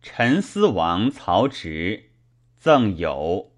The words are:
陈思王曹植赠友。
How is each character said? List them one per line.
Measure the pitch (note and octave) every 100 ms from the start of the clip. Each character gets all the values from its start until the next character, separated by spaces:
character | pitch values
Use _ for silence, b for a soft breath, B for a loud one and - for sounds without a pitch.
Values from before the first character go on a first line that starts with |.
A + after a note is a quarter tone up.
| -
陈 | - A#2+ D#3+
思 | - - G#3
王 | F#2+ E2 F2 A#2+
曹 | - - F2 C3+
植 | - E2 D#2 F2 G#2+ _ _ _ _ _ _
赠 | D#3+ D3+ A2 E2
友。 | E2 C#2 D#2 F#2+ -